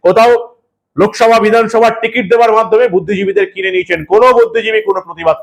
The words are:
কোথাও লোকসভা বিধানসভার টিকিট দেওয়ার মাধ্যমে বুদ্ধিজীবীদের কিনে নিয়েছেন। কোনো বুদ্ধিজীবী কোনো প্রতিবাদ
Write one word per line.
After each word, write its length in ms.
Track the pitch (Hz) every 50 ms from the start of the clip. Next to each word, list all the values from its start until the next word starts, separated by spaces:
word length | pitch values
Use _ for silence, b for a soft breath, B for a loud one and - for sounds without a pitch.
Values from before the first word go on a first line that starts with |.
কোথাও 300 | - 175 185 220 226 240 240 226 233 - _ _ _ _ _ _ _ _ _ -
লোকসভা 400 | 185 208 - - 233 226 226 226
বিধানসভার 540 | 220 214 214 233 226 220 226 220 233 226 226 -
টিকিট 260 | - 190 220 247 220 175
দেওয়ার 260 | 233 233 233 226 214 220
মাধ্যমে 280 | 220 190 208 214 247 233
বুদ্ধিজীবীদের 580 | 175 190 175 165 208 185 202 190 190 202 196 190
কিনে 240 | - 190 185 190 185
নিয়েছেন। 260 | 185 180 - 175 160 156
কোনো 220 | - 180 214 240 254 247
বুদ্ধিজীবী 460 | 233 233 226 226 226 208 220 220 214
কোনো 180 | 214 202 190 190
প্রতিবাদ 360 | 190 175 165 160 165 160 151 -